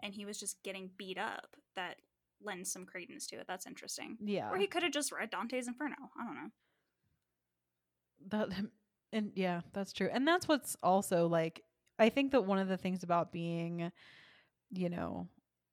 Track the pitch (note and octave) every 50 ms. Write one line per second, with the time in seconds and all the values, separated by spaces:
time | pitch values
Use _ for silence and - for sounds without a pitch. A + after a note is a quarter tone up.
0 | - G#3 G3 G#3+ G3+ G3+ G#3 - G#3 G3 - _ - G3 F#3+ F#3+ F#3+ F#3 F#3 -
1 | G3+ F#3 F#3 F3+ G#3 G#3 - - - - - - _ _ - F#3 F3+ E3+ - -
2 | _ _ _ _ _ _ _ _ G3+ G#3 G3 F3 F#3+ - - F#3+ F#3 F#3 - F3+
3 | F3 - - - - - - - - - F#3 F#3 - - - - - - - -
4 | - - - A3+ G#3+ G#3 G3+ F3 A2+ G#3 - F#4 G4+ G4 - E4+ E4 F4 C#4 D4
5 | C#4+ - - D3+ G3+ A3 - F3 - A#3 C4 B3+ B3 A#3+ A#3+ B3 D4 C4+ - -
6 | C4+ A3 - - A#3+ A3+ D3+ B2 D3 G#3+ - _ _ _ _ _ _ _ _ _
7 | _ _ _ _ _ _ _ _ _ _ _ _ _ _ _ _ _ _ _ _
8 | _ _ _ _ - F#3+ G#3+ G#3+ - - F3+ F#3+ G3+ - _ _ _ _ _ _
9 | _ - - A3 G#3+ G#3 - F#3+ F#3 F3+ F3 E3+ E3 - - G3 G3 - - -
10 | G3 F3 - B3 C4+ D#4 E4+ F4+ F4+ - D#4 B3+ - - - - - F3 F#3 F#3+
11 | G3 - F#3+ E3+ E3+ E3+ E3+ E3 D#3+ E3 - - - _ _ _ _ _ _ -
12 | A3 A3+ - C#4 C#4 C4+ C#4 B3+ F#3 F#3+ G3+ F#3+ F#3+ F#3+ F#3+ F3+ - F#3 F#3 F3+
13 | - F3 F3 E3+ F#3 F#3+ - E3+ E3+ E3+ E3+ E3+ E3+ E3+ E3+ E3+ E3+ F3 - _
14 | - - - - - - - - _ _ _ _ _ - F3+ F#3 F3+ F3 E3+ F3
15 | - - - F3+ F3+ F3 _ _ _ _ _ _ _ _